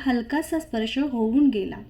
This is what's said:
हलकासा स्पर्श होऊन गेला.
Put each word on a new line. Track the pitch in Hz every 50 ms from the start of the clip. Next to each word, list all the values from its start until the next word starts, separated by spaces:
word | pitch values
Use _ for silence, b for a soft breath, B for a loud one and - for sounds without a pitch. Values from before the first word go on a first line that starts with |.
हलकासा | 269 269 247 240 233 233 285 302 320 - 339 320
स्पर्श | 320 - - 220 220 220 - 262
होऊन | 285 285 247 226 220 220 226 277 294 269
गेला. | 220 202 190 - - - - -